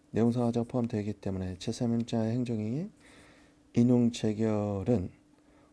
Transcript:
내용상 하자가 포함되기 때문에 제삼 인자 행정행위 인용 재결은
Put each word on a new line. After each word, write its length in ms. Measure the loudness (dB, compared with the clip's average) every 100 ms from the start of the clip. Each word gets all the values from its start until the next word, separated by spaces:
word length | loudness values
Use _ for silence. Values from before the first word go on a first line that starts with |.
| _
내용상 320 | 0 2 2 0
하자가 200 | 0 -2
포함되기 460 | -2 -2 -2 -4
때문에 440 | -6 -6 -4 -6 -6
제삼 340 | -6 -4 -2
인자 260 | -2 -2 -2
행정행위 720 | -2 -2 -4 -4 -4 -6 -8 -12 -20 -20 -20 -20 _ _ _ 2
인용 360 | 4 6 4
재결은 1000 | 2 -2 0 0 2 0 -2 0 0 0 -10 _ _ _ _ _